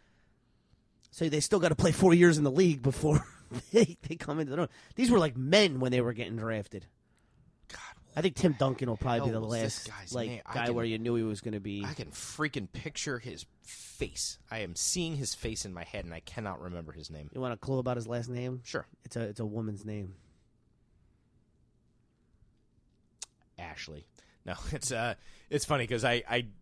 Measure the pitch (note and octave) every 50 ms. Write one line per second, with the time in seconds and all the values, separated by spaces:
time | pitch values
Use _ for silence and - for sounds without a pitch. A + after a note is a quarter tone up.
0 | _ _ _ _ _ _ _ _ _ _ _ _ _ _ _ _ _ _ _ _
1 | _ _ - - E3 D#3+ C#3+ D3+ C#3+ - G#3+ G3 E3 E3+ D#3 - - F3 D3+ -
2 | F#3+ F#3 E3+ F3 F3 F3 D#3+ D3+ D3 C#3 B2+ D#3+ F#3+ F3 D#3 C3+ A#2+ C3+ C3 -
3 | - D3+ D3 C#3+ - - - - - - A#2+ A#2+ - - - A3+ A3 C3+ E3+ -
4 | - - E3 E3 - - C#3+ D#3 D#3+ C3+ C3 D#3 F3 - - - - - - -
5 | B3+ A#3+ A#3 G3+ E3 D3+ A#2+ B2 C3 C#3 E3 G#3 G#3 F#3 C#3 C3 B2+ B2+ B2 B2
6 | A#2+ A#2 A#2+ G#2+ A#2+ - A2 A2+ A2 A2+ A2+ G#2+ G2+ - - G2 - - _ _
7 | _ _ _ _ _ _ _ _ - _ _ _ _ _ - - - - - -
8 | - - - D#3 E3 F#3+ - - - F3 C#3+ - C#3 C3+ C3 - C3+ A#2+ A2+ G#2
9 | - B2+ A#2+ A#2 A2+ A2+ A2+ A2 A2 G#2+ A#2 A#2 A2+ A2 - - - A2+ G#2+ -
10 | F#2 F2 B2 B2 A2+ A#2+ A#2+ A2 - - - A#2+ A#2 A#2+ A#2+ A#2+ A#2 A#2 A2+ A2
11 | A2+ A#2+ A#2+ A#2 A2+ A2 G#2+ G2 - A#2 G#2+ G#2 G2 G#2 G2+ G2+ G2+ G2+ D3+ -
12 | G#2+ D2+ - - - - - - D#3 D3+ - C3 G2+ F2+ - - - D#3 - -
13 | - D3+ C3+ A#2+ - B2+ E2 - - - _ _ _ - - - - - - -
14 | C#3+ - - - - - - - - _ A2+ A2+ G#2 F2 F2 - - - - F3+
15 | E3+ E3 D#3+ C#3 C3+ - - - - A2+ A2 - - G#2 F#2 F2 E2+ - - G#2
16 | F#2 F2 E2 E2 - - - - A2 G2+ F#2 B1+ - F2+ F2 F2 E2 D#2 C2+ D#2+
17 | D2 - D#2 D2+ D2+ D2 - B2+ B2+ B2+ A#2+ - - - C3+ C3 B2 B2+ B2 A#2+
18 | A2+ A2 A#2+ A#2+ A#2+ B2 B2 A#2+ B2 B2+ B2+ B2+ A#2+ - - D3+ - - - _
19 | _ - - B2 A2+ G#2 G#2 - A2+ G#2+ G#2 A2+ A2+ G#2+ G#2 F#2+ G#2 G#2+ G#2+ G#2
20 | G2 F2+ F#2 - _ _ _ _ _ _ _ _ _ _ _ _ _ _ _ _
21 | _ _ _ _ _ _ _ _ _ _ _ _ _ _ _ _ _ _ _ _
22 | _ _ _ _ _ _ _ _ _ _ _ _ _ _ _ _ _ _ _ _
23 | _ _ _ _ - - _ _ _ _ _ - F2 E2 D#2 - - - D#2 D2+
24 | D#2+ _ _ - _ _ _ _ _ - F2+ - - - - C3 - - B2+ A2+
25 | A#2 A#2+ G#2+ - - - - - - _ - C#3+ - - D#3 C3+ A#2+ A2 B2 A2+
26 | A2 B2+ A#2+ A#2+ - - A#2 B2 B2 A2 - -